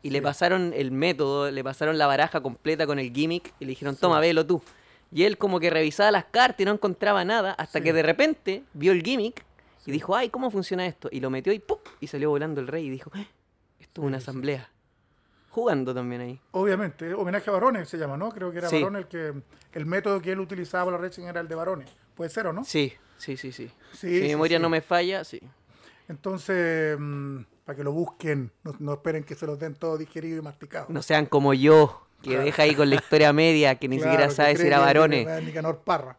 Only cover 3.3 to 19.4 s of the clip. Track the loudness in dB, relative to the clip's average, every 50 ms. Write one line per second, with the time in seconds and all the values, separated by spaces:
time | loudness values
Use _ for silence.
3.3 | -2 -4 -6 -12 _ _ -10 -10 -10 -6 -6 -8 -2 0 2 4 4 4 4 4
4.3 | 4 2 2 2 0 -2 -2 -10 -20 _ _ _ _ _ _ _ 0 2 2 2
5.3 | 2 0 -2 0 0 0 0 2 2 2 0 0 2 2 4 4 4 2 -2 _
6.3 | 2 4 4 4 2 0 0 0 0 0 -2 -4 -2 _ 0 2 2 2 2 0
7.3 | 0 0 0 -2 -4 -6 -10 -6 -6 -2 0 2 2 2 2 2 2 2 2 0
8.3 | 0 -4 _ -6 -6 -6 -10 _ -10 0 2 4 4 4 2 -2 -2 -2 -2 -4
9.3 | -6 -12 -20 _ _ _ _ _ _ _ _ -6 -6 -6 -2 0 0 0 0 -2
10.3 | -4 -6 -6 -4 -4 -4 -4 -4 -4 -4 -4 -6 -6 _ -12 -10 -8 -6 -6 -4
11.3 | -6 -4 -2 -2 -2 -2 _ -8 -8 -8 _ -20 -16 _ -14 -10 -6 -4 -2 0
12.3 | 0 -2 -2 -4 -6 -6 -8 -6 -8 -8 -6 -8 -10 -10 -12 -14 -14 -14 -14 -14
13.3 | _ _ _ _ _ _ _ _ _ _ -20 _ _ -6 -4 -4 -4 -6 -8 -10
14.3 | -10 -6 -4 -6 -6 -6 -10 -18 _ _ _ _ _ _ _ _ _ _ _ _
15.3 | _ _ _ _ -6 -2 0 0 0 0 -2 -4 -4 -6 -6 -8 -8 -10 -10 -12
16.3 | -14 -18 _ _ -4 -2 0 0 0 -2 -4 -6 -8 -10 -10 -8 -6 -4 -4 -4
17.3 | -4 -4 -2 -2 -2 2 2 0 0 0 -8 -8 -8 -8 -6 -6 -6 -6 -8 -8
18.3 | -8 -8 -10 -8 -8 -6 -4 -2 0 0 0 -2 -4 -8 -10 -10 -10 -10 -10 -8
19.3 | -10 -12